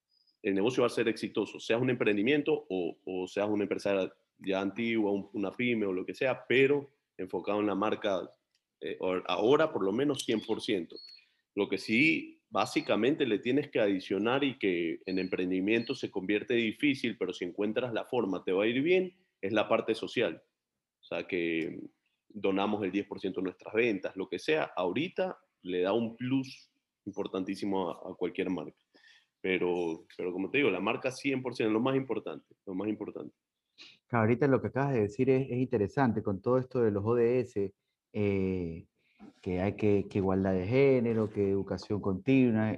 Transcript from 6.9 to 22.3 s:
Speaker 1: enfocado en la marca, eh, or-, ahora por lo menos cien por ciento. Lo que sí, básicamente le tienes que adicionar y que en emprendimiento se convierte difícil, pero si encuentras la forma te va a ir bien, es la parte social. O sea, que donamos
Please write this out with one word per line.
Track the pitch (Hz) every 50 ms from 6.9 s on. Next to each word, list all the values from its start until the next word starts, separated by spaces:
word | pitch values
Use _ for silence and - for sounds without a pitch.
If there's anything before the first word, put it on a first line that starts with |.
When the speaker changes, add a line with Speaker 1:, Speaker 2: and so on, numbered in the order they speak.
| _ _ _ _ _
Speaker 1:
enfocado | - 92 90 - 90 80 101 101 104
en | 104
la | 104 95
marca, | 95 104 107 104 - - 104 95 87 - - - _ _ _ _ _ _ _ _ -
eh, | - 90 - -
or-, | - 92 92 90 -
ahora | - 90 92 104 120 147 151 160 151 135
por | 110 95
lo | 95
menos | 104 120 143 147 135 131 -
cien | - 113 107
por | - - 107 -
ciento. | - - 107 90 82 - - - - - - - _ _ _ _ _ _ -
Lo | 98 101
que | - -
sí, | - - - 110 120 156 160 156 - - - - _ _ _
básicamente | - 98 107 123 - 160 147 - 110 101 113 131 156 - 143
le | 117 107 -
tienes | - 120 127 143 147 -
que | - 131
adicionar | 107 101 98 92 - - 101 95 107 117 127 139 143
y | 135 -
que | - - 98 87 87 85 80 85 - -
en | 95 92 92
emprendimiento | 92 87 98 92 92 90 92 92 95 104 113 113 117 - 131
se | - - -
convierte | - 98 92 95 104 101 - - 120
difícil, | 117 117 107 104 - 151 147 131 131 - 117 101
pero | - 92 90 87
si | - 90
encuentras | 87 - - 104 110 107 - 127 120
la | 113 98 98
forma | - 127 120 104 95 92 87 -
te | 98 90
va | 95 107
a |
ir | 113 120 131
bien, | 143 170 185 185 185 180 - _ _ _ _ _
es | - 98
la | 113 107 98
parte | - 113 113 110 113 110
social. | - 95 85 - 120 110 85 82 - _ _ _ _ _ _ _ _ _ _ _ _
O | _
sea, | - 82 87 85
que | - 95 87 85 82 82 82 78 80 80 - - - _ _ _ _ _ _ _
donamos | -